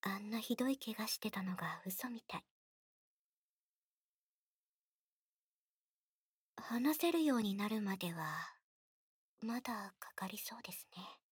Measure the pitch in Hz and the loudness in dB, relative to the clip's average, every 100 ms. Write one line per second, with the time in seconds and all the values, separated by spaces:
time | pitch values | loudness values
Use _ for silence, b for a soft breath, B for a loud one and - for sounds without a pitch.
0 | 196 196 208 226 220 233 254 269 - 214 | -2 -2 0 -2 2 2 4 2 -2 -2
1 | 220 - 220 202 185 185 165 156 185 185 | -2 0 0 0 -2 0 -2 -2 -4 -4
2 | 254 233 - 160 _ _ _ _ _ _ | -4 -6 -8 -10 _ _ _ _ _ _
3 | _ _ _ _ _ _ _ _ _ _ | _ _ _ _ _ _ _ _ _ _
4 | _ _ _ _ _ _ _ _ _ _ | _ _ _ _ _ _ _ _ _ _
5 | _ _ _ _ _ _ _ _ _ _ | _ _ _ _ _ _ _ _ _ _
6 | _ _ _ _ _ - - 233 262 311 | _ _ _ _ _ -14 -4 2 4 6
7 | 339 339 311 254 214 196 208 220 202 190 | 4 6 6 6 4 2 2 2 0 0
8 | 180 170 156 156 - - _ _ _ _ | 0 -2 -2 -2 -4 -8 _ _ _ _
9 | _ _ _ _ 220 233 247 226 196 - | _ _ _ _ -4 -2 -2 -4 -6 -10
10 | - - 190 208 - - - - - - | -14 -6 -6 -4 -8 -8 -10 -12 -12 -12
11 | 185 - _ | -12 -14 _